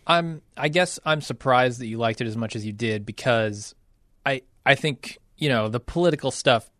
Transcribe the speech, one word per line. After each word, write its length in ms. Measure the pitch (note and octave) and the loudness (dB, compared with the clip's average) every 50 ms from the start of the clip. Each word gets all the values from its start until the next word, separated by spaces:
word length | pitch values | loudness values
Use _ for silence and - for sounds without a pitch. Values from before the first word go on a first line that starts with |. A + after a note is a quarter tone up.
| _ | _
I'm, 340 | - E3+ E3+ E3+ E3 D#3+ D3+ - _ _ | 0 0 0 0 -2 -8 -12 -16 _ _
I 120 | - C#3 D#3 | -4 -4 0
guess 320 | D3+ F3 F3+ F3 - - - | 2 2 0 0 -2 -8 -2
I'm 160 | D#3+ D#3 D3+ | -2 -2 -2
surprised 600 | C#3+ - C3+ - - C#3 B2+ B2 B2+ B2+ A#2+ A#2+ | -2 -6 -10 -4 0 2 4 4 4 4 0 -2
that 60 | B2+ A2 | -8 -8
you 100 | A2 A2+ | -6 -2
liked 220 | A#2 A2+ A2+ - | -2 -2 0 -2
it 80 | B2 A2+ | -4 -4
as 80 | G#2+ | -4
much 180 | A2+ A#2 G#2+ - | -4 -6 -6 -6
as 100 | A#2 G#2 | -6 -8
you 80 | A2 G#2 | -8 -6
did 320 | G2+ A#2+ A2+ G#2+ G#2+ G#2 | -4 -2 -2 -2 -4 -4
because 680 | G#2+ G#2+ - - C3+ A#2+ A2+ A2 G#2+ G#2 G2+ G#2 - - _ _ _ _ _ _ _ _ _ _ | -8 -12 -6 0 0 2 2 2 0 -4 -6 -12 -16 -18 _ _ _ _ _ _ _ _ _ _
I, 180 | - C3+ C3 - _ _ _ _ | -4 -4 -4 -6 _ _ _ _
I 120 | C3+ C#3 | 4 4
think, 420 | - - D#3 C#3 - - - - - _ _ _ | 4 4 -2 -4 -4 -8 -16 -16 -18 _ _ _
you 120 | _ D#3 D3 | _ 0 2
know, 200 | C3 A2+ G#2+ G#2+ | 2 2 2 0
the 120 | A2 A#2+ | -2 -4
political 500 | - - - E3+ F3 F3 D3+ C#3+ - C3+ | -6 -4 -2 2 4 4 2 2 -2 -4
stuff 400 | - - - C#3+ B2 A2+ - - _ _ | -4 0 4 4 4 4 2 -4 _ _